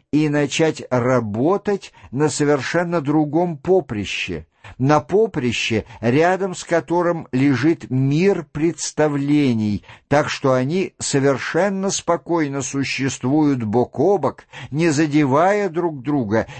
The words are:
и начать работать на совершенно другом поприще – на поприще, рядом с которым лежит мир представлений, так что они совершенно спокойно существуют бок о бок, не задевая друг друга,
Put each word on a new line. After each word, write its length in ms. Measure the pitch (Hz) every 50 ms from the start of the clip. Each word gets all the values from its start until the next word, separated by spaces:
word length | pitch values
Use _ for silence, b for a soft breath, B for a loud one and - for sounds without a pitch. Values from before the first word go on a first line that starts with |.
| b b
и 180 | - 151 156 151
начать 540 | 147 147 147 135 - - 160 160 156 - - -
работать 1000 | 127 127 120 127 131 123 113 104 101 113 131 160 196 196 - 208 202 190 - - B B B B
на 180 | - 131 151 151
совершенно 720 | - - 147 143 147 139 123 - - 170 180 170 175 170
другом 560 | 143 139 151 156 151 147 139 165 180 175 165
поприще – 880 | 135 - 170 185 185 175 - 117 104 98 - - - - - 87 78 78 _ B B B B B
на 220 | B 127 139 151 151
поприще, 840 | 147 - 175 202 226 196 - 156 123 123 113 - - - 113 107 B B B B
рядом 540 | - 120 123 147 165 175 185 180 190 190 180
с 80 | - -
которым 640 | - 170 165 - - 165 175 175 170 170 160 - -
лежит 580 | - 127 135 143 135 117 123 160 170 - - 104
мир 560 | 123 131 135 139 143 156 185 196 202 185 160 _
представлений, 1300 | - 147 156 170 160 - - - - - 151 151 143 143 139 143 147 147 143 131 117 110 107 104 104 92 B B B B B
так 220 | - 139 147 147 131
что 240 | - - - 135 131
они 400 | 127 127 139 165 190 175 - _ -
совершенно 880 | - - - 139 135 139 135 117 - - - 160 185 202 196 190 190 196
спокойно 720 | 180 - - - 170 165 - - 170 170 156 143 139 139
существуют 1000 | 131 - - 139 135 127 - 117 131 139 131 - - 127 143 156 151 143 139 127 113
бок 360 | 107 101 123 120 - - -
о 180 | 139 190 202
бок, 280 | 180 139 120 - - - B B B 135 B
не 180 | 127 151 170 170
задевая 800 | 143 135 165 156 139 151 151 131 131 147 170 190 208 208 202 190
друг 320 | 151 170 175 175 156 135
друга, 460 | 117 143 147 143 120 98 107 110 98 B B B